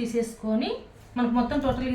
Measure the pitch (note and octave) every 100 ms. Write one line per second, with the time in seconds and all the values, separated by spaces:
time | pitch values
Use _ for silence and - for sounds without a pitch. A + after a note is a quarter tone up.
0 | A#3 A#3 A3 - G#3+ A3 F4+ B4 - -
1 | - A#3+ A#3 B3 A#3+ C#4+ C4 B3 B3+